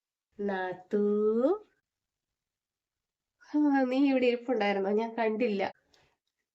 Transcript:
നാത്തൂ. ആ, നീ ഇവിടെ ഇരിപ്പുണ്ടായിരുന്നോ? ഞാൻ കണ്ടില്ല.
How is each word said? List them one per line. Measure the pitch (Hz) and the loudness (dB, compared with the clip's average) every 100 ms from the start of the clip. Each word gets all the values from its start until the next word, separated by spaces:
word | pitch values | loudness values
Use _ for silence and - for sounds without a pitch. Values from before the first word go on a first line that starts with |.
| _ _ _ - | _ _ _ -8
നാത്തൂ. | 202 190 185 180 - 208 208 208 214 226 269 415 - _ _ _ _ _ _ _ _ _ _ _ _ _ _ _ _ _ - 302 | -6 -4 -6 -8 -4 -2 0 2 2 2 2 0 -6 _ _ _ _ _ _ _ _ _ _ _ _ _ _ _ _ _ -6 0
ആ, | 294 277 | 2 2
നീ | 254 262 285 | 2 2 2
ഇവിടെ | 262 247 | 2 2
ഇരിപ്പുണ്ടായിരുന്നോ? | 240 254 233 202 196 196 | 0 -2 -2 0 0 0
ഞാൻ | 208 226 226 | -2 -2 -2
കണ്ടില്ല. | 220 214 233 202 - - _ _ _ _ _ _ _ | -2 0 -2 -2 -6 -10 _ _ _ _ _ _ _